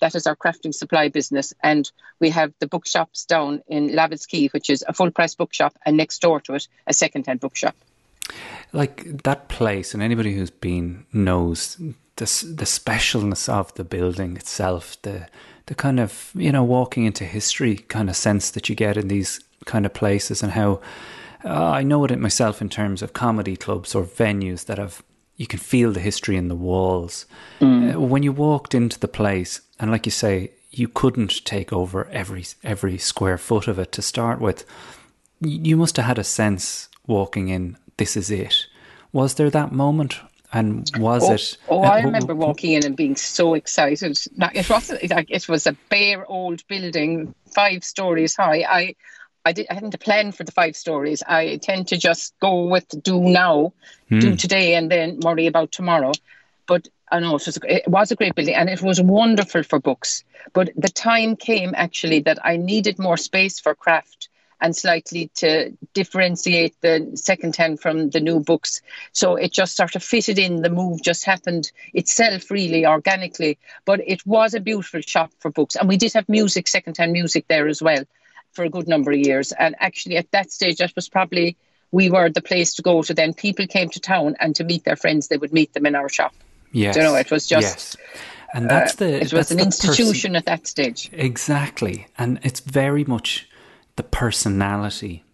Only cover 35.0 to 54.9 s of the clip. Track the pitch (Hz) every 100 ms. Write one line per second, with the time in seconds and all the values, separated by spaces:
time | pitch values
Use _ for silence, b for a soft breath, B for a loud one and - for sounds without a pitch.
35 | B _ _ _ 160 156 160 160 165 -
36 | 117 123 98 - 107 95 - - - _
37 | - 104 95 104 95 92 90 - _ -
38 | 107 107 98 101 104 - - b b b
39 | b 139 135 - 147 151 151 135 143 156
40 | 139 - - _ _ 117 110 107 - 117
41 | 110 123 185 - - - - 180 196 208
42 | 226 220 - 156 156 - 170 156 147 135
43 | 147 135 - - 170 160 - - 143 147
44 | 175 143 - - 170 202 180 226 - 302
45 | 175 170 151 185 - 160 165 143 _ 202
46 | 202 190 190 185 180 170 - 196 180 160
47 | 151 165 160 - _ - 202 185 - -
48 | 185 165 160 - 180 156 - 175 185 -
49 | B B B _ - 185 208 202 214 -
50 | - 214 208 - 156 185 165 156 170 147
51 | 147 156 - 165 160 147 - 190 180 180
52 | 170 170 - - 190 180 175 180 - 151
53 | 190 185 180 180 180 151 165 - b b
54 | - 110 - - 180 196 175 170 165